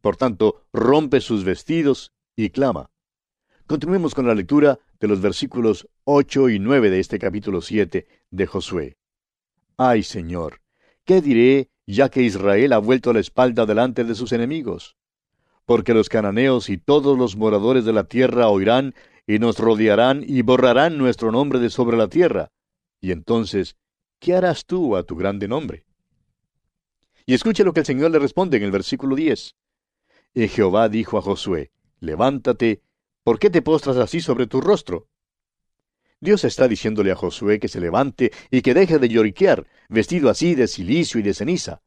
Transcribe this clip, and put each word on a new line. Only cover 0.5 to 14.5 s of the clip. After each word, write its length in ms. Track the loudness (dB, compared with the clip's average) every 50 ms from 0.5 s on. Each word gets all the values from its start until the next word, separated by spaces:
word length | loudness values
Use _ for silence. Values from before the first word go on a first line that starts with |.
| 0 -2 _ _ _
rompe 480 | -2 2 2 4 2 2 2 0 -2
sus 240 | 0 0 -4 -2 -2
vestidos 680 | -2 -4 -4 -4 -4 -4 0 0 0 -2 -2 -6 -20 _ _ _ _ _
y 140 | -6 -6 -6
clama. 420 | -2 -2 -2 -2 -2 -6 -10 _ _ _ _ _ _ _ _ _ _ _ _ _ _ _ _
Continuemos 480 | _ -6 -4 -2 -2 -2 -2 -2 -2 -4
con 120 | -2 0
la 80 | 0 0
lectura 440 | 0 0 0 2 4 4 4 2 2 _ _ _ _
de 80 | -2 0
los 120 | 0 2
versículos 680 | 0 -2 -2 -2 -8 -8 -4 -2 0 0 0 0 -6 -20 _ _ _
ocho 440 | 2 2 2 2 2 0 2 2 2
y 100 | 2 0
nueve 300 | 0 0 2 4 4 4
de 120 | 2 2
este 180 | -2 -2 -6 -6
capítulo 420 | -6 -6 -6 -6 -6 -6 -6 -6
siete 480 | -6 -4 -2 -2 -2 -2 -2 -8 -8 _ _ _ _ _
de 160 | -4 -4 -4
Josué. 500 | -4 -4 -8 -8 -6 -6 -8 -8 -8 -14 _ _ _ _ _ _ _ _ _ _ _ _ _ _ _ _
Ay, 260 | -2 2 2 2 2 0
Señor, 600 | -4 -8 -12 -10 -8 -8 -8 -8 -10 -12 _ _ _ _ _ _ _ _ _ _
¿qué 160 | 2 2 2
diré, 480 | 4 4 4 4 6 6 4 4 0 _ _ _ _
ya 220 | -8 0 0 0 2
que 140 | 2 0 0
Israel 500 | 0 0 0 0 2 2 4 4 4 2
ha 60 | 2
vuelto 340 | 2 2 0 0 2 0 0
la 80 | 0
espalda 460 | 0 -2 _ 0 0 0 2 0 0
delante 380 | 0 2 0 0 0 -2 -4 -4
de 100 | -4 -4
sus 180 | -8 -6 -6 -4
enemigos? 640 | -4 -4 -4